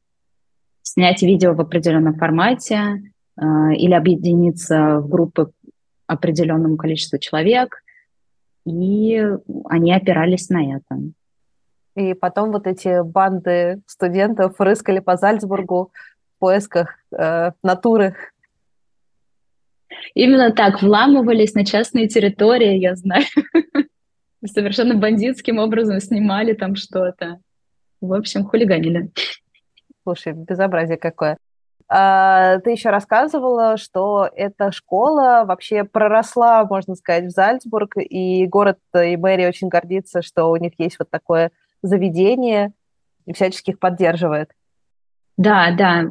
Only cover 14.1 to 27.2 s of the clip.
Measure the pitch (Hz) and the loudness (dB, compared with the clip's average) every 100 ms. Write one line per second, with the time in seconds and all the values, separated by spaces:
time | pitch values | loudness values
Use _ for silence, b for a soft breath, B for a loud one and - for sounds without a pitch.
14.1 | 185 208 214 185 - 196 220 - 190 190 | 0 0 0 -2 0 0 0 0 -2 0
15.1 | 180 196 214 196 196 180 180 185 B B | 0 0 0 -2 -6 -4 -4 -4 B B
16.1 | _ _ _ 190 196 202 170 170 - _ | _ _ _ 0 0 0 -4 -4 -8 _
17.1 | - 160 165 170 - 190 185 233 220 190 | -6 -4 -2 -4 -2 -2 0 2 2 2
18.1 | 185 - _ _ _ _ _ _ _ _ | -2 -16 _ _ _ _ _ _ _ _
19.1 | _ _ _ _ _ _ _ _ B B | _ _ _ _ _ _ _ _ B B
20.1 | - 254 269 233 220 202 196 196 208 262 | 0 4 4 4 4 2 2 2 4 4
21.1 | 277 233 226 214 214 202 208 233 247 220 | 4 4 2 2 0 0 -2 -2 -2 0
22.1 | 226 202 202 214 247 214 190 180 180 185 | 0 0 2 2 4 2 2 0 0 0
23.1 | 185 285 - - 330 - 285 294 _ _ | 0 0 -2 -2 -2 -2 -2 -4 _ _
24.1 | _ _ _ 202 208 202 202 240 220 214 | _ _ _ -8 -4 -4 -2 0 2 2
25.1 | 220 240 254 - 226 220 226 220 190 196 | 0 -2 -4 -4 -2 -2 0 -2 -2 -4
26.1 | 208 208 196 226 214 190 196 - 190 180 | -2 0 0 -2 -2 -4 -6 -6 -4 -4
27.1 | - | -6